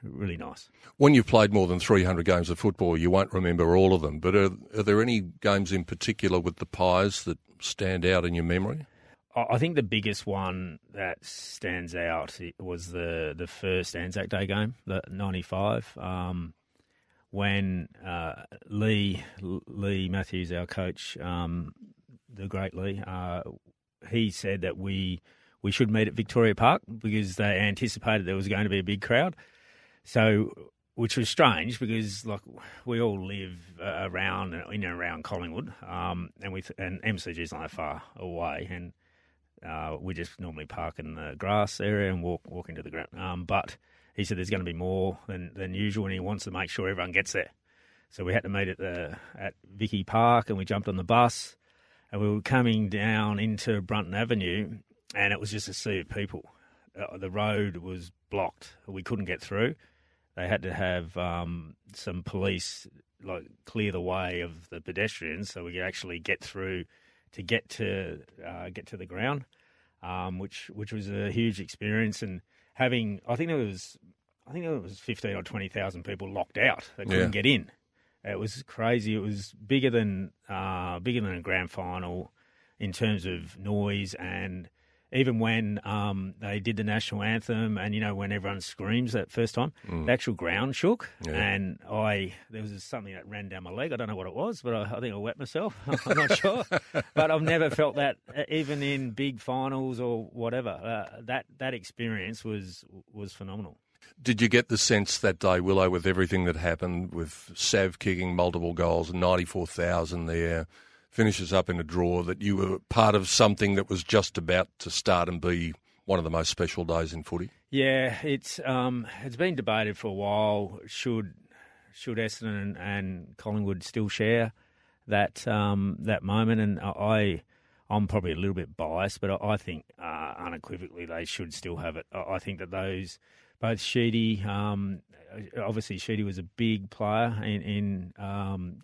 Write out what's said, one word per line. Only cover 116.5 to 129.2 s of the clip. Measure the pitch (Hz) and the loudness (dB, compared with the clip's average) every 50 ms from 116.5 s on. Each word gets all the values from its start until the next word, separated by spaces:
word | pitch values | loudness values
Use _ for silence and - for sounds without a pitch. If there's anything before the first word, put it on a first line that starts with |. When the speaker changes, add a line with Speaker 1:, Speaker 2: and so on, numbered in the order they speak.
| - - 90 82 - - 87 | 0 0 -2 -2 0 -2 -2
Speaker 2:
days | 82 82 82 82 80 85 | 0 0 0 0 0 -4
in | 80 76 | -8 -8
footy? | - 87 85 90 - - _ _ _ | -6 -6 -6 -6 -8 -10 _ _ _
Speaker 1:
Yeah, | 135 139 131 135 135 131 131 127 107 - - | 0 2 2 4 4 2 2 0 -2 -4 -2
it's, | 151 139 131 - - - - - | -2 -2 -2 -2 -8 -10 -6 -4
um, | 135 131 127 123 127 127 123 113 - - - 131 | -2 0 0 0 0 -2 -4 -6 -8 -12 -12 -12
it's | 135 117 120 | -12 -4 -2
been | 175 185 170 | -2 0 0
debated | 127 107 110 107 110 107 107 98 - | 0 0 0 2 2 2 0 -2 -4
for | - 110 | -6 -6
a | 98 | -4
while. | 98 101 101 104 107 107 107 104 104 101 92 98 - - | -2 -2 0 2 2 4 4 2 2 0 -4 -8 -12 -14
Should, | - - - - 127 117 113 107 87 - - _ _ - - - - _ _ _ _ _ | -12 -10 -6 -2 -2 -2 -2 -2 -4 -10 -14 _ _ -20 -20 -20 -20 _ _ _ _ _
should | - - 135 113 110 | -14 -10 -6 -4 -2
Essendon | 113 107 - - 113 110 104 101 | -2 -2 -4 -6 -6 -4 -4 -4
and, | 98 101 90 - | -4 -4 -6 -6
and | 87 101 101 101 95 95 92 87 82 - - - | -6 -4 -4 -2 -2 -4 -6 -8 -10 -14 -18 -10
Collingwood | - 107 104 107 101 98 98 90 - | -6 -4 -2 0 0 0 -2 -4 -6
still | - - 113 107 98 | -6 -4 -2 -2 -2
share | - - 110 110 117 117 113 113 - _ _ _ _ _ _ _ _ _ _ - | 0 2 4 4 4 4 4 0 -2 _ _ _ _ _ _ _ _ _ _ 0
that, | 104 101 101 - - - - 120 | 2 4 4 2 0 -4 -2 0
um, | 110 107 104 101 101 98 98 98 87 - | 2 2 4 4 2 2 2 0 0 -2
that | - 110 107 - - | 0 0 0 0 0
moment? | 98 101 110 113 113 113 110 | 2 2 4 4 4 4 4
And | 107 104 101 - | 2 2 0 0
I, | - 101 - - 104 107 110 107 104 101 87 82 - _ _ _ _ _ _ _ _ _ | -2 -4 -4 -2 2 4 4 4 4 4 2 0 -4 _ _ _ _ _ _ _ _ _
I'm | 104 107 104 92 | 2 2 2 2
probably | - 104 90 87 78 | 2 0 0 0 -2
a | 80 | -2
little | 95 98 92 | -2 -2 -2
bit | 90 82 64 - | -2 -4 -6 -6
biased, | - 82 78 80 87 98 101 - - | -6 -4 -2 0 0 0 -2 -2 -4